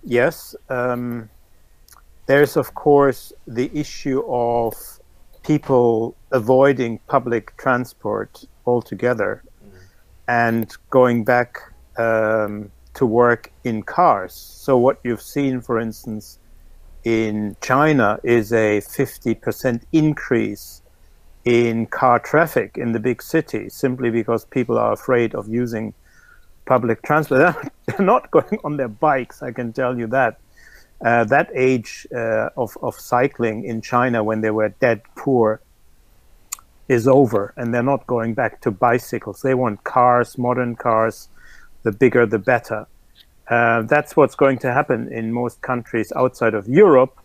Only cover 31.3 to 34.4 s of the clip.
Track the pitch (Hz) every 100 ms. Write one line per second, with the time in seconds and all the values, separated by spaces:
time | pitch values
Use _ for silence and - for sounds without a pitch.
31.3 | 139 170 - 127 131 113 - - 123 113
32.3 | 110 110 - 117 - 127 - - 123 135
33.3 | - 117 110 123 113 - 123 127 117 107
34.3 | 110